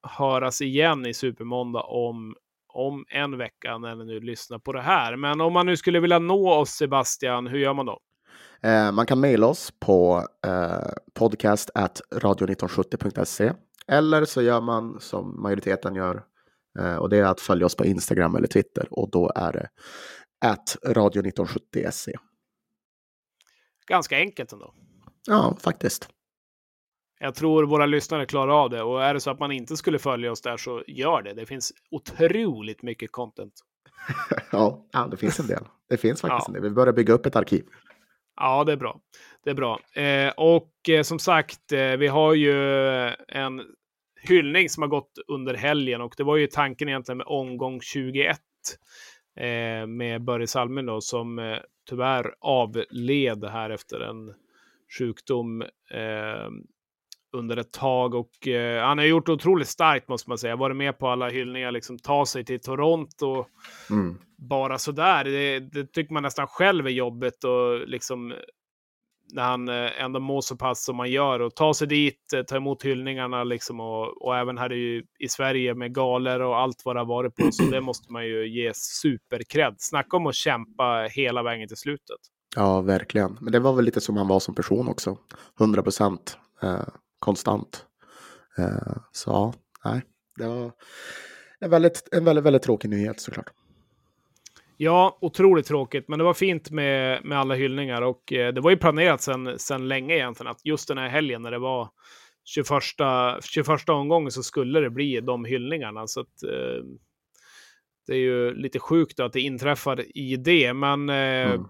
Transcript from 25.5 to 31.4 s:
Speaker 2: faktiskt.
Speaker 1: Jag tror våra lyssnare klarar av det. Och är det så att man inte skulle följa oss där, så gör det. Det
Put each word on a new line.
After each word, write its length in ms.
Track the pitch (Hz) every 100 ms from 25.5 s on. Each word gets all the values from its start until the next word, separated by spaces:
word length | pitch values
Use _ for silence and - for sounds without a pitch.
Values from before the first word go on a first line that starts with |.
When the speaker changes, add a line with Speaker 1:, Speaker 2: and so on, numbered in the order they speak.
| -
Speaker 2:
faktiskt. 480 | - - - - - _ _ _ _ _ _ _ _ _ _ _
Speaker 1:
Jag 160 | 139
tror 280 | - 160 156
våra 220 | 147 147
lyssnare 400 | 147 147 139 156
klarar 380 | 135 143 135 147
av 60 | 131
det. 140 | 117
Och 200 | 113 127
är 100 | 135
det 60 | 143
så 100 | 143
att 80 | 135
man 120 | 143
inte 260 | 135 113 156
skulle 220 | - 147
följa 320 | 139 120 120
oss 100 | 113
där, 160 | 120 117
så 260 | - 120 -
gör 340 | 135 147 151
det. 120 | 101
Det 120 | 104